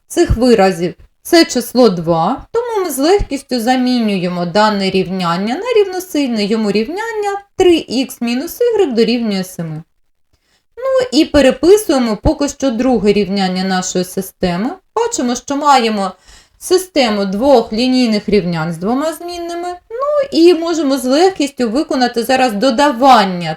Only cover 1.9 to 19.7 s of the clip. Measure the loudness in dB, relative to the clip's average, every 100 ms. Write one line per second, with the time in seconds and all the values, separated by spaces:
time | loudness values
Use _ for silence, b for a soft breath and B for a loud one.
1.9 | 2 0 0 0 -2 -4 -6 -2 -4 -4
2.9 | 0 2 2 0 -6 -6 -4 0 0 0
3.9 | 0 0 -2 -2 -4 -2 2 2 2 0
4.9 | 0 -2 -2 -2 -2 -2 -4 0 0 0
5.9 | -4 -6 -4 -2 -2 -2 -2 0 -2 -4
6.9 | -6 -6 -6 -4 -6 -8 2 4 4 0
7.9 | -4 -6 -6 -4 -4 -6 -2 0 2 0
8.9 | 2 0 0 -2 -4 -6 -10 -10 -10 -14
9.9 | _ _ _ _ _ _ _ _ -8 -2
10.9 | 0 0 0 2 4 2 4 4 4 4
11.9 | 0 0 0 -2 0 -4 -2 -4 0 0
12.9 | 2 2 0 0 -2 -2 -2 -2 -2 -2
13.9 | -4 -4 -6 -10 -4 -2 -2 -4 -8 _
14.9 | -4 -4 -2 -4 -4 -6 -2 4 4 2
15.9 | -2 -4 -8 b b b b 0 0 0
16.9 | 0 0 0 -2 0 4 4 2 -2 0
17.9 | 2 2 0 0 0 0 -2 -4 -4 -4
18.9 | -2 -4 -6 -10 -10 -8 -8 -8